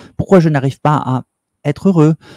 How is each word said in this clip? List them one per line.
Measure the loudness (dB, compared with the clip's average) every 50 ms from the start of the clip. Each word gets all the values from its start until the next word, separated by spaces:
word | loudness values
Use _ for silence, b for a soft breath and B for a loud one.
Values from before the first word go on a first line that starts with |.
| B B B -8
pourquoi | -2 2 2 2
je | 4 2
n'arrive | 0 -2 -4 -4 -6 _
pas | -4 -2 -2
à | -2 -4 -4 -6 -6 -6 _ _ _ _ _ _ _ -8
être | -8 -6 -2 -2 0
heureux, | 2 2 2 2 2 B B B B